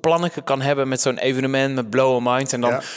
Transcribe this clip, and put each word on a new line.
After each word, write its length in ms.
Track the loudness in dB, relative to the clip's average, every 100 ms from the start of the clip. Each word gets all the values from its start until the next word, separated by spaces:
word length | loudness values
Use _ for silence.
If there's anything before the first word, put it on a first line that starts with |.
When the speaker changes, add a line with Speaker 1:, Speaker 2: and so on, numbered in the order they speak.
Speaker 1:
plannetje 420 | 0 2 0 -4
kan 180 | -2 0
hebben 280 | 0 0 0
met 120 | 0
zo'n 180 | 0 0
evenement, 560 | 0 0 0 0 0
met 160 | -2 -2
Blow 380 | 2 2 2 2
a 80 | 0
Mind. 160 | -2
En 80 | 0
dan 100 | 0
Speaker 2:
Ja. 120 | 0 -6